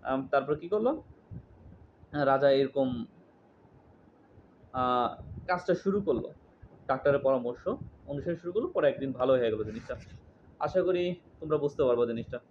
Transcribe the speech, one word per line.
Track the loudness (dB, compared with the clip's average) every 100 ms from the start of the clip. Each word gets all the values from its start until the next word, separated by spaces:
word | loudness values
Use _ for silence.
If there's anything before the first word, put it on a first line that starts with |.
আম, | -2 -4 2
তারপর | 0 2 -4
কি | 0
করলো, | 0 0 -2 -8 -20 _ -16 -16 -20 -20 -20 -20 _ -10
রাজা | 0 2 4 6
এরকম, | 6 4 2 0 0 -6 -12 -20 _ _ _ -20 -20 -20 -20 -20 _ _ -20 -20 _ -10
আহ, | -4 0 2 0 -4 -14 -14 -4
কাজটা | -4 0
শুরু | 0 0 -2
করলো, | 0 -2 -2 -14 -20 _ -20 -20 -4
ডাক্তারের | 0 2 2
পরামর্শ | 2 0 -2 -6 -6 -6 -10 -16 -10
অনুসরণ | -8 -6 -6
শুরু | -4
করলো, | -4 -2
পরে | 2 2
একদিন | 0 -6
ভালো | -2 2
হয়ে | 4 4
গেল | 0
জিনিসটা। | -4 -8 -10 -12 -12 -20 -20 -20 -20 -6
আশা | 0 2
করি | 2 2 0 -4 -10 -14
তোমরা | -2 0
বুঝতে | 0 0
পারবে | 2 4 2
জিনিসটা। | -2 -6 -12 _